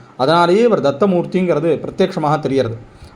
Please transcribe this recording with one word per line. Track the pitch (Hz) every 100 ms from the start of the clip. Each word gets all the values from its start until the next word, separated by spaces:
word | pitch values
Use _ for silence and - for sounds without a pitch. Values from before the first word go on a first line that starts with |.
| - -
அதனாலேயே | 131 170 170 196
இவர் | 233 190
தத்தமூர்த்திங்கிறது | 139 123 202 175 - 185 180 147 165 131
பிரத்யட்சமாக | - - 190 180 151 151
தெரியறது. | 147 135 117 113 - - -